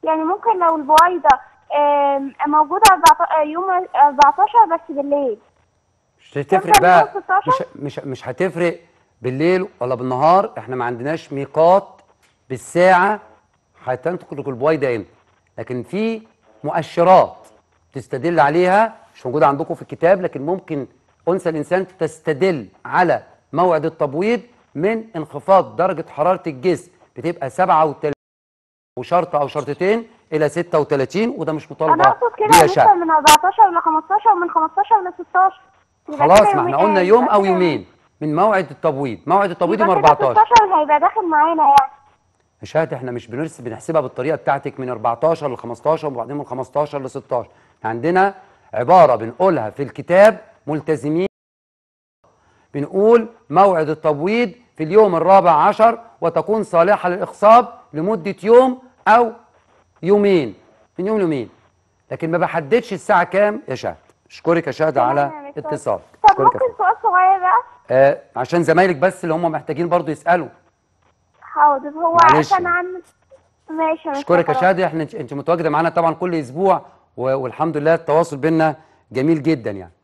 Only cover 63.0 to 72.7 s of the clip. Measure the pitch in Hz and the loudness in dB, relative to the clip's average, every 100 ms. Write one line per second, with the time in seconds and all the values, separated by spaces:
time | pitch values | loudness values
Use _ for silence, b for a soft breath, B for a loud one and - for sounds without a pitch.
63 | - 190 175 185 208 214 - 131 98 82 | 0 0 0 0 0 -2 -10 -8 -8 -10
64 | _ _ _ - - 170 160 131 156 143 | _ _ _ -8 -2 -2 -2 -4 -2 0
65 | 123 143 143 - - - 302 302 - 98 | 0 0 -2 -6 -16 -14 -10 -8 -6 -8
66 | _ _ 415 392 - - 508 - 370 440 | _ _ 2 4 2 0 -4 -2 -4 -2
67 | 453 359 370 392 359 480 - _ _ 127 | 0 2 2 0 0 -2 -4 _ _ 2
68 | 139 143 - 113 127 175 160 160 190 151 | 4 2 -8 -10 -4 -2 0 2 2 2
69 | 185 185 175 160 170 151 139 143 170 175 | -2 -2 -6 -4 -4 -6 -8 -6 -2 -2
70 | 151 143 170 180 139 _ _ _ _ _ | -4 -8 -2 -2 -2 _ _ _ _ _
71 | _ _ _ _ - 311 294 277 285 311 | _ _ _ _ -12 0 2 2 -6 -6
72 | 339 339 330 311 302 370 349 | -2 4 4 4 2 -2 0